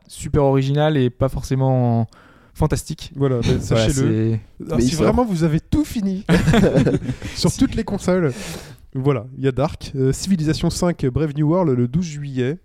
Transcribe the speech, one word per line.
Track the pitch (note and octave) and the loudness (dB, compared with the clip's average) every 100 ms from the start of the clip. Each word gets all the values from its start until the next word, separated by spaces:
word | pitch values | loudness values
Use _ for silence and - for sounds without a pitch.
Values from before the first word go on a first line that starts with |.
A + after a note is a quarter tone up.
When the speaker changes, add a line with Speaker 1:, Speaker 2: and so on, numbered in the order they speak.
| - | -18
Speaker 1:
super | - D3+ D3+ | -14 -2 2
original | C#3 C3+ C3+ C#3+ D3+ D3+ | 4 4 2 2 2 2
et | B2 | 0
pas | - C3+ | 0 -2
forcément | - - C3 C3 B2+ B2 A#2 A2+ - - - - | -2 -4 0 2 2 2 2 -2 -6 -20 -20 -12
fantastique. | - D3+ D3 - D#3 - - | -2 0 0 -4 -12 -10 -2
Speaker 2:
Voilà, | C#3 B2+ | 0 2
ben, | A#2 B2+ | 0 0
Speaker 1:
Voilà, | |
Speaker 2:
sachez-le. | - A2+ A2 C3+ A#2 A2 A2 A2+ - - | 0 2 2 2 2 2 0 -2 -4 -16
Speaker 1:
c'est | - | -4
Speaker 2:
Alors, | A#2+ | 0
Speaker 3:
Mais | |
Speaker 2:
si | B2 | 0
Speaker 3:
il | D#3 | 2
sort. | - | 2
Speaker 2:
vraiment | A3+ B3 | 2 0
vous | F3 | 0
avez | E3 D#3 | 2 0
tout | - D4+ D4+ | 0 -2 -2
fini | B3 G3 F#3 - F3 - A3+ F#3 B2+ | -2 -4 -4 0 2 4 4 4 4
<laughs> | - - A#2+ B2+ - - | 2 0 -2 -8 -8 -2
sur | F3 | 0
toutes | - C4 | 2 0
les | - | 0
consoles, | A3 G3 - F#3 D#3+ A#2+ F2 - - - - | -4 -4 0 0 0 -4 -10 -12 -14 -20 -12
voilà, | C3+ C3+ C3 A#2 C3+ | -4 0 0 -2 -4
il | |
y | C3 | -2
a | |
Dark, | B2+ C3+ - - C#3+ | 0 -2 -4 -8 -2
euh, | C3 | 0
Civilization | C3+ - F#3+ D3+ D3+ E3+ | 0 0 0 0 0 -2
cinq, | - F3+ E3 C#3 | 0 -2 0 -2
Brave | B2 D#3 C#3+ | 0 -2 0
New | D3+ | 0
World | F3 F3 B2 | 2 2 2
le | B2 | 0
douze | C#3+ F3+ | -2 -4
juillet. | D3 C#3+ C3 B2 E3+ | -8 -8 -4 -4 -4